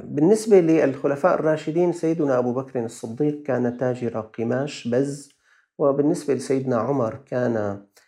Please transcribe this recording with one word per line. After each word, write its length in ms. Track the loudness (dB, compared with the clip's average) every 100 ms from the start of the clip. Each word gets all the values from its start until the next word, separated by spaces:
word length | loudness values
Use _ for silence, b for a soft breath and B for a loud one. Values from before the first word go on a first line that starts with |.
بالنسبة 560 | -8 2 4 4 6 6
للخلفاء 720 | 6 4 2 0 -2 0 2
الراشدين، 580 | 2 2 0 -2 0 0
سيدنا 460 | 0 -2 0 2 2
أبو 140 | 0
بكر 320 | -2 -4 -6
الصديق 580 | -6 -8 -12 -2 -2 -2
كان 340 | -4 -2 -2 -2
تاجر 440 | -2 -2 -4 -6
قماش 680 | -10 -6 -4 -2 -4 -8 -2
بز، 480 | 0 0 -4 -14 b b b b -2
وبالنسبة 560 | 0 2 2 0 -2
لسيدنا 420 | -4 -2 -2 0 -2
عمر 380 | 0 0 -2 -4 -8
كان 560 | -4 -2 -2 -2 -6 -12 b